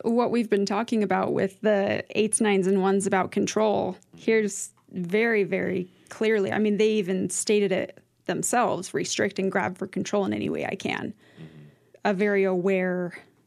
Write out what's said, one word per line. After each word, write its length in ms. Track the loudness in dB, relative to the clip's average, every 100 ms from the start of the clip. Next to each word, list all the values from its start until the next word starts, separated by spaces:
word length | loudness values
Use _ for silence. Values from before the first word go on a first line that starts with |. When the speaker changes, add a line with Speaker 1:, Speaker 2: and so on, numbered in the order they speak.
Speaker 1:
what 280 | 0 0 2
we've 180 | 0 2
been 180 | 0 0
talking 360 | -2 0 0
about 300 | 2 2 0
with 280 | 0 -2 0
the 420 | 0 2 2 -2 -4
eights, 300 | -2 0 2
nines, 280 | 2 2 4
and 120 | 2
ones 240 | 4 2 2
about 260 | 0 0
control, 640 | 0 0 0 2 2 -2 -6 _ -6
here's 540 | 2 2 2 -4 -10 _ _
very, 500 | -8 -2 0 2 2
very 480 | 0 -2 -2 -4 -6 _ -16
clearly, 420 | -4 0 2 2
I 60 | 0
mean, 160 | 2 4
they 140 | 2
even 380 | 2 0 -2 -2
stated 440 | -2 2 2 2
it 260 | 0 -2 -10 _ _ -6
themselves, 680 | -4 0 2 2 0 -4
"Restrict 460 | -6 -4 -2 -2 0
and 100 | -2
grab 260 | 0 -2 -4
for 120 | -6
control 360 | -6 -2 -2
in 80 | -2
any 160 | -2 -4
way 160 | -4
I 120 | -4 -6
can." 360 | -6 -6 -8 -12 -20 -20
Speaker 2:
Mm-hmm. 280 | -20 -20 -20 -20 _ -6
Speaker 1:
A 100 | -2
very 300 | 0 2 2
aware 720 | 2 2 0 0 0 -2 -6 -10 -20 _